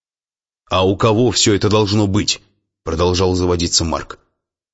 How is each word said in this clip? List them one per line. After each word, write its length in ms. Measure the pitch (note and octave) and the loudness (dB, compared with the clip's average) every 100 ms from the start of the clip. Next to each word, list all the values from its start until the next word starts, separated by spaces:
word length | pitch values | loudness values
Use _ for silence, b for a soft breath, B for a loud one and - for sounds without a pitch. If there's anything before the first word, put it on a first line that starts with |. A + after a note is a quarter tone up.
| _ _ _ _ _ _ - | _ _ _ _ _ _ -6
«А 180 | F#2 F#2+ | 0 0
у 80 | G2 | 2
кого 360 | A2+ G#2+ B2 | 0 2 2
всё 220 | F#2 A#2 | 2 0
это 160 | G2 G#2 | 2 2
должно 380 | G#2+ G#2 G#2+ G2+ | 2 2 0 0
быть?» 340 | G2 - - _ _ _ _ | 0 -2 -6 _ _ _ _
продолжал 520 | - E2 F2+ F2+ F#2+ F#2 | -8 -2 0 2 0 0
заводиться 480 | F2+ F2 E2+ - | 0 0 0 -2
Марк. 360 | E2 C#2 - - _ _ _ _ _ | -2 -4 -8 -18 _ _ _ _ _